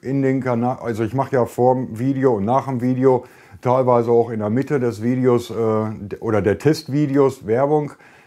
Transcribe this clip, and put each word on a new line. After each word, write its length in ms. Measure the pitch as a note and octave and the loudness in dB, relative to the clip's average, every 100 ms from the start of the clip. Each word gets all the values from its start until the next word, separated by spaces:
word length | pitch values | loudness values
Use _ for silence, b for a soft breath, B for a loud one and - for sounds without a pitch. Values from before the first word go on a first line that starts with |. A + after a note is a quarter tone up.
in 200 | B2+ C#3 | -6 -2
den 200 | C3+ C3+ | 0 0
Kanal, 360 | B2+ A#2 A#2+ - | -2 -2 -2 -4
also 220 | A#2+ A2 | -6 -4
ich 120 | A2 | -2
mache 220 | C3 B2+ C3 | -2 0 0
ja 100 | A#2 | 0
vor 280 | - B2+ | 2 2
dem 240 | B2+ B2 A2 | 2 -2 -4
Video 380 | C3 C3+ C3 G#2+ | -2 2 2 2
und 80 | |
nach 220 | G2+ C3 C3 | 0 0 0
dem 140 | B2 | -2
Video 440 | B2+ B2+ C3 B2 B B B F2+ | -2 2 4 2 B B B -6
teilweise 500 | B2+ B2+ B2+ A#2+ A#2 | 0 2 4 2 4
auch 200 | A#2 A2+ | 2 2
in 100 | A2 | -2
der 100 | G#2 | -2
Mitte 300 | A#2+ C3+ C#3+ | -2 -2 -2
des 220 | A#2+ G#2 | -2 -2
Videos, 480 | A#2 B2+ B2+ A#2+ A#2+ | -2 0 2 2 0
äh, 640 | A2+ A2+ A2 A2 G#2+ G#2 - | -2 0 0 -2 -8 -12 -8
oder 200 | A#2 G#2+ | -2 0
der 180 | G2+ G2 | 2 2
Testvideos 880 | C#3+ D3+ - C#3+ D3 C#3 C3+ - G2+ | 0 0 -2 -2 0 2 2 0 -2
Werbung, 460 | A#2 C#3+ D3+ C#3+ - b b | 0 2 0 -2 -12 b b